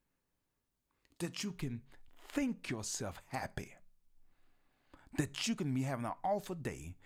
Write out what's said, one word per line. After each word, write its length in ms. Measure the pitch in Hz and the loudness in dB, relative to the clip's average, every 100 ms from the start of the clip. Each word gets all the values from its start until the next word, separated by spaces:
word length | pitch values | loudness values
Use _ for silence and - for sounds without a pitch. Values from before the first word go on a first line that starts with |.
| _ _ _ _ _ _ _ _ _ _ - - | _ _ _ _ _ _ _ _ _ _ -16 -4
That 240 | 170 - | -2 0
you 100 | 208 | -4
can 280 | - 143 120 - - - - | 0 0 -2 -6 -16 -16 -16
think 520 | - - 269 226 - | -2 2 2 2 -2
yourself 520 | 120 104 - 107 - - | -2 0 0 -2 -4 -4
happy. 480 | 131 - - - - - - - - - - - - _ _ _ - - - | -2 -2 -4 -6 -10 -20 -20 -20 -20 -20 -20 -20 -20 _ _ _ -20 -8 0
That 280 | 139 - - | 0 2 2
you 100 | - | 4
can 180 | 156 | 4
be 100 | 127 | 4
having 220 | 131 131 117 | 4 2 0
an 80 | - | 0
awful 320 | - 202 185 180 | 2 2 2 -2
day, 400 | 120 71 78 87 | -2 -2 -6 -10